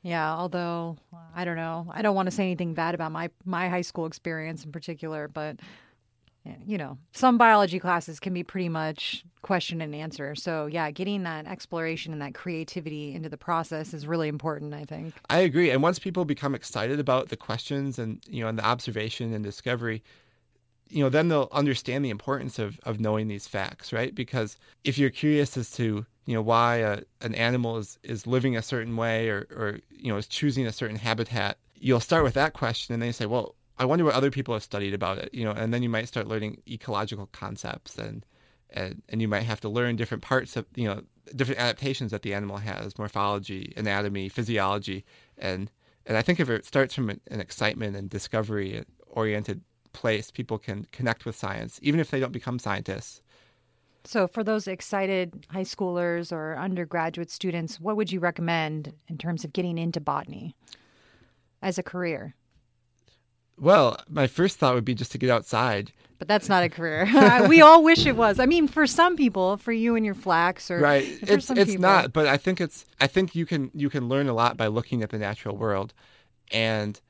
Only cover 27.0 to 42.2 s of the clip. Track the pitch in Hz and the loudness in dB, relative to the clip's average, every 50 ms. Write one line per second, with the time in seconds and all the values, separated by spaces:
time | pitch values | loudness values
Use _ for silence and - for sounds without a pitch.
27 | - _ _ _ - 117 - - 117 117 123 127 120 117 113 113 104 - - _ | -6 _ _ _ -8 -8 -4 0 0 0 0 0 -2 -2 -4 -4 -6 -8 -14 _
28 | _ - 117 107 - 113 123 127 120 135 123 113 113 - - 123 113 117 117 113 | _ -10 -10 -8 -4 0 0 0 2 0 -2 -2 -4 -4 -6 -6 -4 -4 -4 -2
29 | 117 113 113 110 113 113 104 101 - - - - 113 104 107 - _ _ - - | -2 0 0 0 0 0 -2 -4 -6 -8 -10 -6 -6 -6 -6 -8 _ _ -20 -8
30 | - 123 107 101 107 - - - - 147 127 131 131 113 110 - 127 113 107 107 | -6 -4 -4 -4 -4 -6 -6 -2 0 0 0 0 -2 -4 -4 -6 -6 -6 -6 -4
31 | 107 117 113 110 117 - 120 113 98 101 104 _ _ _ _ - - 127 127 117 | -2 -2 -2 -2 -2 -4 -2 -2 -2 -2 -4 _ _ _ _ -6 2 2 2 2
32 | 117 - 175 165 156 131 113 135 143 156 - - - 113 117 - - - 120 117 | 4 2 2 4 4 2 2 2 0 0 0 -2 -4 -4 -4 -4 -6 -6 -6 -4
33 | 117 120 113 - 117 104 117 123 107 - - _ _ _ _ - 127 127 151 175 | -4 -4 -4 -4 -4 -2 -2 -2 -2 -4 -12 _ _ _ _ -2 0 2 2 4
34 | 170 151 110 127 135 139 123 139 135 - 117 107 - - - 104 101 98 98 98 | 4 4 4 4 2 2 0 -2 -4 -4 -4 -6 -6 -6 -6 -4 -2 -2 -2 -2
35 | 92 90 95 - - - - - 117 107 104 - 110 110 117 120 123 120 113 110 | -2 -2 -4 -4 -6 -10 -6 -4 -4 -4 -2 -2 -2 -2 0 0 0 -2 -2 -2
36 | 113 120 - 120 104 107 110 110 107 107 - - _ - - 113 - - 107 101 | -4 -4 -6 -6 -6 -4 -4 -4 -4 -6 -8 -12 _ -14 -14 -12 -8 -4 -4 -4
37 | 107 104 - 101 98 - - - 101 101 - 107 - 110 - - _ - - - | -4 -4 -6 -12 -12 -16 -14 -14 -12 -12 -12 -10 -10 -10 -10 -10 _ -16 -14 -12
38 | 110 - 110 107 104 _ _ _ _ _ _ _ _ _ - - 92 92 - - | -10 -10 -10 -14 -16 _ _ _ _ _ _ _ _ _ -10 -10 -10 -10 -10 -14
39 | - _ - 113 113 107 104 101 113 113 107 - - 107 104 120 123 120 117 107 | -14 _ -4 -2 -2 0 0 -2 -2 -4 -6 -6 -6 -6 -4 -2 -2 -2 -2 -4
40 | 117 - 117 104 - - 135 131 127 - - 123 107 _ _ 127 120 107 101 113 | -4 -6 -6 -10 -6 -2 -2 -2 -2 -4 -10 -10 -10 _ _ -6 -4 -4 -4 -6
41 | - _ _ _ _ - - 127 131 123 135 113 123 120 110 - 139 143 135 - | -10 _ _ _ _ -18 -6 -4 -4 -4 -2 -2 -2 -2 -2 -4 -6 -6 -4 -4
42 | 135 107 107 104 | -6 -6 -6 -6